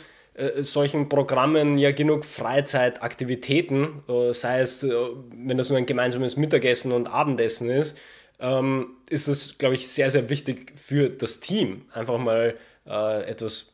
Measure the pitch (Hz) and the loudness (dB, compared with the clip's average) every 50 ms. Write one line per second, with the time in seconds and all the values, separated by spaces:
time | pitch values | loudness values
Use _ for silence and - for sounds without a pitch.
0 | - - - - _ _ - - 131 139 - 139 143 135 - 147 143 139 143 156 | -10 -20 -20 -20 _ _ -10 -6 -6 -4 -4 -4 -4 -2 0 0 2 2 2 0
1 | 143 143 143 139 139 139 135 127 131 151 156 156 151 147 143 139 143 143 139 147 | -2 0 2 2 2 2 2 4 4 4 4 4 4 4 4 4 4 4 4 4
2 | 151 151 156 147 151 - - - 117 113 127 139 143 - - 135 127 123 120 - | 4 4 2 2 0 -6 -10 -8 -4 -2 0 0 0 2 2 2 2 2 0 -2
3 | - 120 - - 135 123 127 123 - - 139 160 175 - 135 139 143 160 151 143 | -6 -8 -6 -6 -4 -4 -4 -4 -2 0 0 0 0 0 0 0 0 -2 -4 -8
4 | - - 123 123 123 120 120 - - 120 127 131 131 120 - - 143 135 120 120 | -6 -2 0 0 2 0 0 0 -2 0 0 0 0 0 -2 -4 -2 -2 0 0
5 | 123 123 117 135 131 120 120 117 120 131 131 131 127 123 139 131 123 120 135 123 | -2 -4 -6 -10 -14 -18 -16 -10 -4 -2 0 0 0 2 2 0 2 0 0 0
6 | 123 123 123 127 131 123 123 139 147 151 151 135 123 127 123 117 - 131 123 120 | 0 0 0 -2 -2 -2 0 -2 0 2 2 4 4 4 2 2 0 0 0 0
7 | 120 - - 127 156 151 135 117 117 110 113 - 120 117 127 139 156 151 - - | 0 0 0 0 0 2 2 2 0 0 0 -2 -2 0 2 2 0 0 -4 -12
8 | - - - - - _ _ - 127 127 135 131 131 135 135 135 120 - - - | -18 -20 -20 -20 -20 _ _ -8 -4 -2 0 0 0 0 0 -2 -4 -6 -10 -18
9 | _ - 160 143 - 147 143 143 - - - - 143 127 131 131 - - - - | _ -6 -4 -2 -2 -2 -2 -4 -4 -8 -6 -2 0 0 0 0 -2 -4 -2 0
10 | 139 135 131 143 120 117 147 143 - 143 127 - - - - - - - 139 147 | 2 2 2 2 2 0 -2 -4 -4 -4 -6 -6 -10 -18 -20 -20 -8 -2 0 2
11 | 143 127 131 - - 110 - - - - 175 220 170 104 92 - - - - 117 | 2 2 0 -2 -6 -6 -6 -8 -6 -4 -2 0 0 0 -2 -6 -12 -12 -10 -8
12 | 113 123 120 117 127 117 113 113 117 117 113 - - - _ _ _ - 104 107 | -4 -2 -2 0 0 2 2 2 2 2 0 -4 -8 -20 _ _ _ -8 -4 -2
13 | 107 107 110 107 - - 113 - 113 107 - - - - | -2 -2 -2 -2 -4 -6 -8 -8 -8 -6 -6 -8 -10 -14